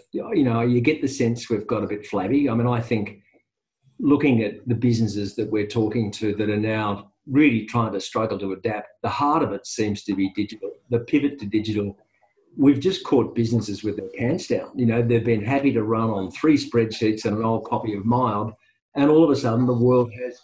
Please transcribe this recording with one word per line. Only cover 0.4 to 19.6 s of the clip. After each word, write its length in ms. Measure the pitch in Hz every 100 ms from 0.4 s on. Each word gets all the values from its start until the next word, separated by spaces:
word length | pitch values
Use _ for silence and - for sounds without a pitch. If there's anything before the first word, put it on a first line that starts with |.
know, 160 | 135 117
you 180 | 120 123
get 180 | 120 156
the 80 | 135
sense 400 | - 117 117 -
we've 180 | 110 -
got 180 | 110
a 20 | 101
bit 200 | 104 -
flabby. 440 | 101 95 139 143
I 40 |
mean, 120 | 113 120
I 140 | 120
think 400 | 117 113 101 - _ _ _ _ _ _ _ -
looking 440 | 240 139 143 117
at 260 | 107 - -
the 60 |
businesses 600 | 113 120 110 110 101 98 -
that 140 | 104
we're 160 | 107 101
talking 440 | 117 110 123 104
to 220 | - 107
that 160 | 101 107
are 60 | 104
now 560 | 107 110 107 98 - _ -
really 400 | 135 151 113 107
trying 260 | 120 113
to 80 | 98
struggle 380 | - 120 113 101
to 140 | 98
adapt, 360 | 92 117 104 - _
the 60 | 110
heart 340 | 101 143 156
of 100 | 135
it 140 | 101 -
seems 360 | - 107 101
to 120 | -
be 180 | 98 98
digital, 360 | 95 104 110 - - -
the 120 | 120
pivot 380 | - 147 143 143
to 60 |
digital. 540 | 104 107 104 107 101 98 _ _ _ _ _ -
We've 240 | 139 127
just 240 | 185 190
caught 300 | - 135 107
businesses 480 | - 117 117 104 98
with 160 | 104 101
their 100 | 95 -
pants 300 | 120 135 -
down. 240 | 107 92
You 120 | - 120
know, 160 | 113
they've 220 | 117 120
been 200 | 110 113
happy 280 | 104 139 139
to 100 | 117
run 260 | 107 113 113
on 220 | 104 95
three 260 | - 156 147
spreadsheets 720 | - 120 110 - - 110 113
and 100 | 104
an 80 |
old 200 | 113 113
copy 300 | - 110 113
of 120 | 104 104
mob, 480 | 123 123 101 110 - _ _ _
and 160 | - 143
all 140 | 156
of 60 | 160
a 60 | 131
sudden 300 | 127 117